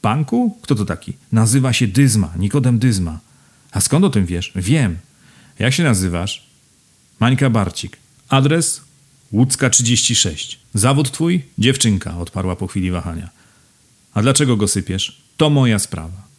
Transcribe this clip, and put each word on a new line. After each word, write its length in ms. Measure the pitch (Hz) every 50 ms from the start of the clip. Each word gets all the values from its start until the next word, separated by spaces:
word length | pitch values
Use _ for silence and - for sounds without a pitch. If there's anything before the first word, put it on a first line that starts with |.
"Banku? 560 | - 107 113 151 151 - 226 240 247 220 - -
Kto 140 | - - 139
to 100 | 104 104
taki?" 280 | - 85 - - - - - _ _
"Nazywa 420 | - 113 113 110 117 139 131 131 110
się 140 | - 123
Dyzma, 460 | 107 92 131 143 131 110 107 92 82 85
Nikodem 420 | 90 98 101 - 147 117 127 120 110
Dyzma." 400 | 123 127 110 95 87 80 80 78 - _ _ _ _ _ _ _ _ _
"A 100 | - -
skąd 240 | - - 131 160 196
o 40 | 185
tym 160 | 131 107 92
wiesz?" 260 | 85 90 87 92 - -
"Wiem." 420 | 95 90 98 151 160 127 95 82 87 - _ _ _ _ - _ - - - _ -
"Jak 140 | 101 127 131
się 100 | - -
nazywasz?" 680 | 139 110 92 95 92 85 85 92 101 - - - _ _ _ _ _ _ _ _ _ _ _ _ _ _ _
"Mańka 300 | 113 120 131 131 139 131
Barcik." 480 | 110 113 98 90 - - - 92 - _ _ _ _ _ _ -
"Adres?" 520 | 135 135 135 143 160 170 156 - - - - _ _ _ _ _ _ _ _ _
"Łódzka 380 | 104 107 131 135 - - 139 123
trzydzieści 460 | - - 123 117 123 107 - - 117
sześć." 440 | - - 87 76 - - - - _ _ _ -
"Zawód 380 | 101 107 127 139 143 156 127
twój?" 300 | - - 160 170 180 175 - - _
"Dziewczynka", 600 | - 104 127 135 - - 113 101 92 - - 85
odparła 380 | 87 85 - - 95 92 92 90
po 120 | - 95
chwili 240 | 95 - 98 92 90
wahania. 380 | 90 87 85 87 82 82 85 90 _ _ _ _ _ _ _ _ _ _ _ _ _ _ _ _ _
"A 80 | 104
dlaczego 360 | 107 131 131 - 147 127 120
go 100 | 104 104
sypiesz?" 540 | 98 - 98 92 - 95 92 - - - _ _ _ _
"To 120 | - 156 151
moja 300 | 147 139 131 120 110 98
sprawa." 500 | - - - 87 80 82 92 95 - _ _